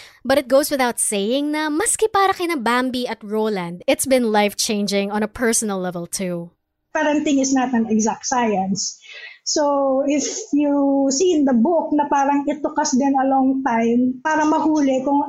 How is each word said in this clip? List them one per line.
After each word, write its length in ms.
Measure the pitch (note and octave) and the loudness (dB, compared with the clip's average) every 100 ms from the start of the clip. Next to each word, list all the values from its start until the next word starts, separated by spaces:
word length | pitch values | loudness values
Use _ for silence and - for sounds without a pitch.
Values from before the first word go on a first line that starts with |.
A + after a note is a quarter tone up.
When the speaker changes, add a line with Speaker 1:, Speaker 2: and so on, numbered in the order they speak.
| - - A#3+ | -20 -10 0
Speaker 1:
but 120 | C#4 | 0
it 140 | B3+ | 4
goes 160 | C4+ D4+ | 2 2
without 320 | C#4 B3 A#3 | 0 -2 -2
saying 560 | - G#3 G3+ C4+ D4 D4+ | -2 -2 -2 -2 -2 -2
na 160 | D#4 | -2
maski 400 | D4+ A4+ - A4 | -2 -2 0 0
para 240 | G4 F#4+ F#4+ | 2 0 0
kina 240 | F4 E4 | -2 -2
Bambi 480 | A3+ B3 B3+ B3 B3 | 0 0 -2 -4 -6
at 160 | A3 | -8
Roland, 640 | G3+ G#3+ A3 G3+ E3+ F3 - | -6 -2 -2 -2 -6 -6 -2
it's 180 | D4+ C#4 | 0 2
been 300 | B3+ A#3 G#3+ | 2 4 2
life-changing 760 | G#3 - - G#3 G3+ G3+ G3+ | 2 0 -2 -2 0 0 -2
on 140 | G#3 | -2
a 80 | G#3+ | -4
personal 480 | - A#3 A#3 G#3+ F#3+ | -2 0 0 -2 -4
level 280 | F3+ F3 E3+ | -4 -6 -8
too. 400 | - F#3 F3 E3+ _ _ _ _ | -8 -6 -6 -10 _ _ _ _
Speaker 2:
Parenting 480 | D#4+ D4+ D4 D4+ C#4 | -2 0 0 0 0
is 160 | C4 C4 | 2 0
not 160 | B3+ | 0
an 160 | A#3 A3 | 0 0
exact 400 | A3 G#3+ G3 - | 0 0 -2 -4
science. 720 | B3+ A3+ G3+ F#3+ G3 - - - - - - - | -2 0 0 -2 -4 -6 -10 -20 -20 -20 -12 -4
So, 560 | D#4+ C#4+ C#4 C#4 C4 C#4 | 0 0 0 0 0 0
if 160 | C#4+ - - - C#4+ | 0 -2 -8 -2 0
you 480 | D4 C#4+ C#4 C#4 C#4 | 2 2 2 2 2
see 240 | C4+ F#4 D#4 | 2 2 2
in 80 | C#4 | 4
the 80 | |
book 400 | A#3+ C4 E4 - | 2 2 2 0
na 160 | D4+ D4 | 0 0
parang 400 | C#4+ C#4 C#4+ C#4+ | 2 2 0 0
it 160 | D4+ D4 | -4 -4
took 160 | D4 | -2
us 160 | D4+ B3 | 0 2
din 160 | C#4 | 2
a 160 | C#4 C4+ | 2 2
long 320 | C4+ C4 C4+ | 2 2 0
time 560 | C4 A3+ A#3 A#3+ B3+ C4 D#4 | 0 0 2 2 2 -2 -2
para 160 | D#4 | 0
mahuli 640 | D4+ D#4 D#4 D#4 C4+ C4 C4+ | 2 2 2 2 2 2 2
kung 160 | C#4 | 0